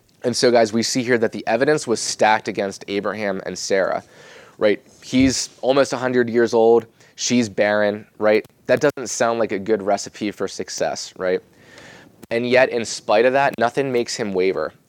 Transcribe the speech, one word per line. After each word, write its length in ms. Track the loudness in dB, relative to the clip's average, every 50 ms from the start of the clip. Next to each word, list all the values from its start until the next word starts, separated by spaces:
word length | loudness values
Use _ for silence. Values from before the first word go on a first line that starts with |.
| _ _ _ _ -4
And 120 | -4 -2
so, 140 | 2 2 4
guys, 240 | 4 4 4 2 0
we 80 | -2
see 220 | -2 -2 -2 -4 0
here 160 | 0 0 0
that 140 | 0 -2 -4
the 120 | -4 -4
evidence 400 | -2 0 0 2 0 0 -2 -2
was 140 | -4 -4 -4
stacked 480 | -4 -6 -2 2 2 4 4 2 0
against 360 | -4 -4 -4 -4 -4 -6 -8 -10
Abraham 540 | -6 -4 -4 -2 -4 -4 -4 -4 -4 -4 -6 -6
and 100 | -10 -10
Sarah, 480 | -8 -4 -2 0 0 0 0 -2 -4 -6 _ -20 -20 -20 -20 -20 -20 -20 -18 _
right? 240 | 0 0 0 0 0 _ _ _ _ -12
He's 460 | -2 0 2 2 2 2 -2 -6 -10 -10 -6
almost 320 | -2 0 2 2 2 0 -2
a 40 |
hundred 340 | -4 -4 0 0 0 0 2
years 200 | 2 2 2 2
old. 360 | 4 4 4 6 6 4 2 -2 _ _ -20 _ _
She's 320 | -8 -4 0 0 0 0
barren, 600 | 0 -2 -2 0 0 2 0 0 0 -2 -4 -10 _ _
right? 260 | -2 2 2 2 2 0 -4 _ _ _
That 140 | -2 0 2
doesn't 300 | 2 0 -2 -2 -8 -8
sound 280 | -4 -2 -2 0 0
like 140 | 0 -2 -2
a 80 | -4 -6
good 240 | -2 -2 -2 -2 0
recipe 480 | -2 -2 -2 -4 -10 -10 -8 -8 -6
for 160 | -6 -6 -8
success, 640 | -8 -8 -10 -12 -10 -6 -6 -4 -4 -4 -8 -10 -14 -10
right? 260 | -6 -4 -2 -2 -2 -4 _ _ _ -20 -20 -20 -20 -20 -20 -20 -20 -20 -20 _ -20 -12 -6
And 180 | -6 -4 -2 2
yet, 200 | 4 4 4 4
in 160 | 0 -4 -6
spite 400 | -6 -10 -10 -2 2 4 6 6
of 80 | 6 6
that, 200 | 4 2 0 0 0
nothing 320 | -2 -2 0 -2 -4 -2
makes 240 | 0 -2 -2 -2 -4
him 180 | -6 -6 -2 0
waver. 400 | 0 0 0 0 -2 -4 -6 -8 _ _